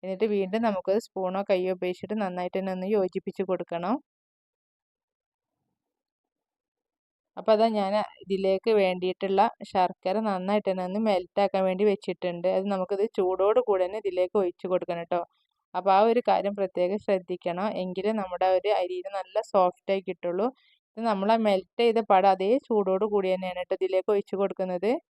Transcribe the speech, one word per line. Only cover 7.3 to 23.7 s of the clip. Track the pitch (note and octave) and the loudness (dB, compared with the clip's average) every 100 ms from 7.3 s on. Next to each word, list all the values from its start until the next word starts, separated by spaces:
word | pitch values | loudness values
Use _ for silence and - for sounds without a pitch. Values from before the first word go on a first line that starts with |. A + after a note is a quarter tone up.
| - | -8
അപ്പൊ | F#3+ | 2
അതാ | A3 A3+ | 4 4
ഞാൻ | G#3+ F#3+ G#3 - - | 2 0 -2 -4 -10
ഇതിലേക്ക് | - F#3+ F#3+ F#3+ A3+ | -6 -2 0 0 2
വേണ്ടിയിട്ടുള്ള | A3 F#3+ F#3 F3+ F#3 G3 G3 A3 - - | 2 2 0 -4 -4 -2 2 2 0 -6
ശർക്കര | G3+ F3+ F#3+ F#3 G3 | 0 0 0 -4 -2
നന്നായിട്ട് | A3 F#3+ F#3 G#3 G3+ | -2 -4 -2 -2 0
തന്നെ | F#3 F3+ | -4 -4
ഒന്ന് | G3 | -2
മെൽറ്റ് | A3 F#3+ F3+ - | 0 0 -2 -2
ആക്കാൻ | G3 G3 | 0 2
വേണ്ടി | F#3+ F#3 G#3 | 0 2 2
വെച്ചിട്ടുണ്ട്. | G3 - F3+ F3+ F3 F3 | 0 -4 -6 -6 -4 0
അത് | F#3 G3 | 0 0
നമുക്കിത് | G3 F3+ G3 A3 | -4 -2 -2 -2
ചൂടോട് | - F3+ F#3 G3 A3 | 0 0 2 4 2
കൂടെ | A#3+ F#3+ | 2 2
തന്നെ | F3+ G#3+ | 0 -2
ഇതിലേക്ക് | G3+ F3+ F3+ G#3+ | -4 -2 0 0
ഒഴിച്ച് | F#3 - F#3 | -2 -4 -2
കൊടുക്കണം | F3+ - E3+ E3+ | -2 -2 -6 -4
ട്ടോ. | F3 E3+ _ _ _ _ F3+ | -4 -4 _ _ _ _ -4
അപ്പൊ | F#3 | 4
ആ | F#3+ | 4
ഒരു | A3 A#3 | 6 2
കാര്യം | A#3 F#3+ F#3+ G3+ | 2 0 0 -2
പ്രത്യേകം | F#3+ - F3+ G#3 | -4 0 -2 -2
ശ്രദ്ധിക്കണം. | - F#3+ F3+ F3+ F3+ F3 G#3 - | -2 -2 -2 -6 -6 -4 -4 -4
എങ്കിലേ | F#3 F3+ G3 | -6 -4 -2
നമ്മുടെ | A3 F#3+ F3+ F#3 | -2 -4 0 2
ഒരു | F#3 F#3+ | 2 2
അരിയിൽ | G3+ F3+ F3+ F#3 | 0 0 -6 -8
നല്ല | G3 F#3 G#3 | -8 -4 -4
സോഫ്റ്റ് | - G3+ F3+ - - | 0 2 2 0 -4
ആയി | G3 | -4
കിട്ടുള്ളൂ. | F#3+ F3+ F3 F3 A#3 - _ _ _ - | -4 -8 -6 -2 -4 -4 _ _ _ -8
ഇത് | |
നമ്മൾ | A3+ G3+ G3 | -4 -2 0
ആ | A3+ | 2
മെൽറ്റ് | A3 F#3+ - - | 2 0 -2 0
ചെയ്ത | A#3+ A3 A3 | 2 2 4
പാട് | G3 G3 | 6 6
അതേ | F#3+ F#3+ C4 | 4 2 0
ചൂടോട് | _ A3 F#3+ F#3+ G#3+ | _ 0 2 0 2
കൂടി | G#3 F#3+ | 0 0
തന്നെയാണ് | F#3 F#3 F3+ | -2 -4 -8
ട്ടോ | F3+ | -6